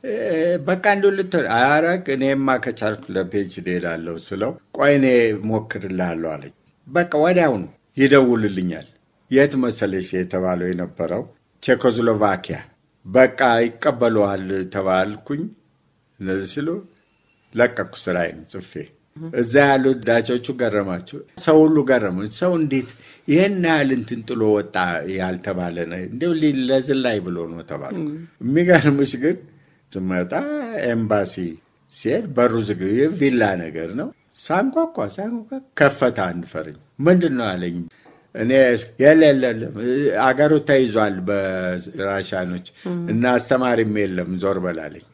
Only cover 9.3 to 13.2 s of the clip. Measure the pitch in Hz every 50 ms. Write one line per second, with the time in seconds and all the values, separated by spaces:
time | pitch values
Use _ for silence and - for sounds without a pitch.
9.3 | 127 135 143 143 143 135 127 120 107 - 110 98 95 95 92 - - 92 90 90
10.3 | - 92 92 92 90 87 90 90 92 87 87 85 - - 85 80 85 110 - -
11.3 | _ _ _ _ _ _ - - 127 123 - 127 113 117 117 117 110 104 107 101
12.3 | 95 90 - - 80 71 - - _ _ _ _ _ _ _ 92 92 127